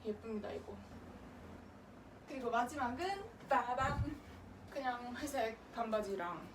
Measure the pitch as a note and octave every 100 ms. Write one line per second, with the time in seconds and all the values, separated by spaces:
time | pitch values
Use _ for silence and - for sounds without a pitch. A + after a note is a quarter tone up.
0 | A3 G#3 A3+ G#3+ G#3 - - G3+ - -
1 | - - - - - - - - - -
2 | - - - C4+ A#3 A#3+ B3 D4 B3 C4
3 | F#4 G4+ - - - C4+ B3 B3+ C4+ -
4 | C#4+ - - - - - - C#4+ B3+ A#3+
5 | B3 B3 D4 C4+ A3+ A3 - - A3+ G#3+
6 | G3 F#3+ F3 E3 F3+